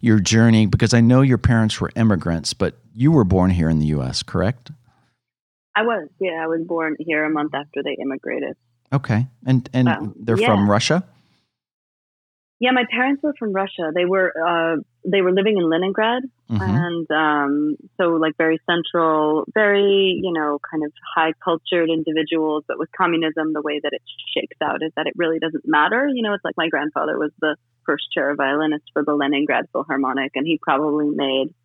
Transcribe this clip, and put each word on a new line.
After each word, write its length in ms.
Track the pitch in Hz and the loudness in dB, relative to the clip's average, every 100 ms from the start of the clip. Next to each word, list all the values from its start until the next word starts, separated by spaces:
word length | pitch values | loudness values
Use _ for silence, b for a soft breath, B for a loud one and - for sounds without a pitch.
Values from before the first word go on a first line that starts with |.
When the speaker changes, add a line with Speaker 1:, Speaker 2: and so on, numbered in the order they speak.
Speaker 1:
your 180 | 120 110 | 4 4
journey, 460 | 90 113 117 110 107 | 4 4 6 6 4
because 280 | 104 113 | 2 4
I 60 | 120 | 4
know 220 | 117 127 | 6 6
your 160 | 135 123 | 6 4
parents 420 | - 117 110 - | 2 2 2 0
were 120 | 95 - | -6 2
immigrants, 580 | 113 95 85 82 71 | 2 2 0 -2 -4
but 220 | - 87 - _ | -4 -4 -4 _
you 200 | 110 135 | 0 4
were 100 | 160 | 4
born 280 | 98 95 90 | 4 4 4
here 180 | 90 80 | 4 2
in 100 | 78 | 2
the 60 | 76 | 2
U 180 | 76 | 0
S, 180 | 64 62 | -2 -6
correct? 480 | - 87 92 127 - 151 _ _ _ _ _ _ _ _ _ 208 | -6 -2 -2 -2 -12 -20 _ _ _ _ _ _ _ _ _ -2
Speaker 2:
I 60 | |
was, 260 | 226 220 151 _ | -2 -2 -6 _
yeah. 240 | 185 165 | -4 -4
I 40 | 160 | -4
was 120 | 165 165 | -4 -4
born 300 | 165 160 151 | -4 -4 -4
here 240 | 156 156 | -4 -2
a 60 | 156 | 0
month 240 | 156 151 139 | -2 -4 -6
after 260 | 147 139 | -8 -8
they 140 | 143 139 | -6 -6
immigrated. 560 | 135 135 - 123 135 - _ _ _ | -6 -8 -8 -6 -8 -10 _ _ _
Speaker 1:
Okay. 360 | 139 131 107 127 _ - | -4 -2 -2 -2 _ 0
And, 240 | 131 - | 0 0
and 160 | 127 123 | 0 2
Speaker 2:
Um, 260 | 151 104 - | 0 -4 -10
Speaker 1:
they're 180 | 110 113 | -2 2
Speaker 2:
yeah. 100 | 233 | 4
Speaker 1:
from 220 | 104 101 | 4 4
Russia? 360 | 101 - 160 - _ _ _ _ _ _ _ _ _ _ _ _ _ _ _ | 2 2 0 -2 _ _ _ _ _ _ _ _ _ _ _ _ _ _ _
Speaker 2:
Yeah, 60 | 247 | 0
my 120 | 254 240 | 0 0
parents 320 | 226 254 277 | -2 0 0
were 100 | 302 285 | -2 -4
from 140 | 220 | -4
Russia. 360 | 190 196 - 165 | -4 -4 -4 -4
They 140 | 165 180 | -2 0
were, 260 | 190 185 156 | 2 0 0
uh, 380 | 165 170 165 160 - _ | 0 0 0 -2 -6 _
they 200 | 196 196 | -2 2
were 80 | 185 | 2
living 260 | 185 196 208 | 2 2 2
in 100 | 170 | 2
Leningrad, 540 | 165 185 196 220 247 262 _ _ | 0 0 0 0 -2 -6 _ _
Speaker 1:
Mm-hmm. 140 | 110 | -2
Speaker 2:
and, 480 | 98 107 175 170 160 | 0 0 0 -4 -2
um, 680 | 156 156 151 143 147 151 147 - _ | 0 2 2 0 0 0 -4 -10 _
so, 100 | 180 | 0
like, 280 | 165 160 - | 2 0 0
very 220 | 160 160 - | 0 0 0
central, 760 | 175 165 175 160 156 151 156 - - | -2 0 0 2 2 2 0 0 2
very, 640 | 208 202 202 196 190 175 | 4 4 4 4 2 0
you 100 | 190 | -2
know, 280 | 165 151 147 - | -2 -2 -4 -4
kind 140 | 160 151 | -6 -6
of 60 | - - - | -8 -6 -2
high-cultured 720 | 160 160 - 165 - 180 165 | -2 -2 -4 -4 -2 -2 0
individuals. 760 | 160 160 156 160 165 156 151 - | -2 -2 -2 -2 -2 -2 -4 -6
But 100 | - | -8
with 120 | 165 - | -8 -2
communism, 580 | 180 165 160 156 156 | 0 0 -2 -2 -4
the 100 | 156 | -4
way 160 | 151 147 | -4 -4
that 120 | 147 | -4
it 100 | - - - - - | -8 -12 -16 -8 -6
shakes 200 | - - | -6 -6
out 200 | 151 151 | -4 -2
is 80 | 160 156 | -4 -4
that 120 | 156 | -6
it 60 | - | -4
really 240 | 165 160 | -2 -2
doesn't 240 | 160 160 - | -4 -6 -2
matter. 420 | 151 151 226 285 | 2 2 0 -2
You 140 | 254 | -2
know, 140 | 220 202 | -4 -4
it's 100 | 170 | -6
like 80 | - | -4
my 140 | 165 | -4
grandfather 480 | 143 147 147 151 151 | -2 -4 -4 -4 -2
was 140 | 151 _ | -4 _
the 140 | 156 147 _ _ | -4 -4 _ _
first 280 | - 143 - | -6 -4 -4
chair 220 | - 139 143 | -4 -4 -2
violinist 480 | 135 143 156 151 - | -2 0 -2 -4 -4
for 100 | - | -4
the 120 | 147 147 | -2 0
Leningrad 500 | 143 143 143 127 - | 0 0 0 -2 -2
Philharmonic, 640 | 123 135 135 131 131 135 127 | -6 -4 -2 -2 -2 -4 -6
and 100 | 151 | -4
he 140 | 156 | -4
probably 480 | - 139 151 147 147 | -2 -2 0 -2 -2
made 460 | 147 139 135 135 - | -2 -2 -2 -4 -8